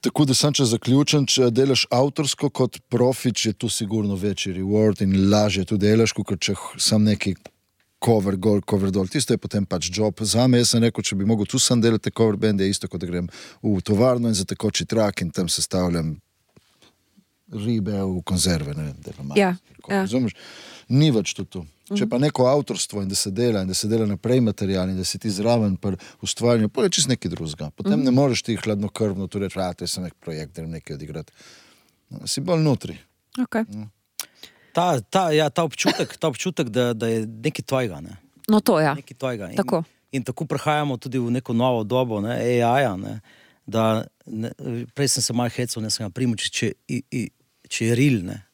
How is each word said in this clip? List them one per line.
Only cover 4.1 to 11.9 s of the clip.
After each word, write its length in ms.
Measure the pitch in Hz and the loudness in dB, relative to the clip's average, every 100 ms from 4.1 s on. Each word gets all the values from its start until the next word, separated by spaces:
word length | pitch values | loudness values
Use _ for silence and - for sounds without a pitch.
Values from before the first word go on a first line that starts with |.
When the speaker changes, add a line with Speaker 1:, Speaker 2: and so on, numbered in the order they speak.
| 98 | -2
Speaker 1:
večji 380 | 101 95 98 90 | -2 -2 -4 -4
reward 420 | 95 104 107 98 | 0 4 4 4
in 140 | 98 95 98 | 2 4 6
lažje 340 | 104 107 95 92 | 4 4 0 -2
tu 120 | 104 | 2
delaš, 320 | 104 110 113 | 4 4 4
kakor 240 | - 98 95 | 0 -4 -4
če 160 | - | -4
h-, 240 | 98 - - | -4 -8 -4
samo 320 | - 110 107 | 2 4 4
neki 240 | 104 - 90 - _ _ _ _ _ | 4 0 -4 -10 _ _ _ _ _
cover 360 | - 110 98 95 | 2 2 2 0
gor, 240 | 101 104 | 2 2
cover 300 | - 101 98 | 2 0 2
dol. 160 | 98 92 | 0 0
Tisto 260 | 156 - | -2 0
je 40 | 113 | -2
potem 280 | - 104 101 | -2 -4 -2
pač 240 | 92 78 | -4 -4
job 240 | 92 107 92 | -2 -2 -2
zame. 360 | 107 107 127 123 | -2 2 4 4
Jaz 120 | 120 | 4
sem 140 | 120 | 4
rekel, 200 | 117 107 | 2 0
če 120 | 104 98 | -4 -2
bi 100 | 98 | 0
mogel 200 | 113 101 | 0 0
tu 140 | - | 0
sam 220 | - 120 | 2 4
delati 220 | 113 | 4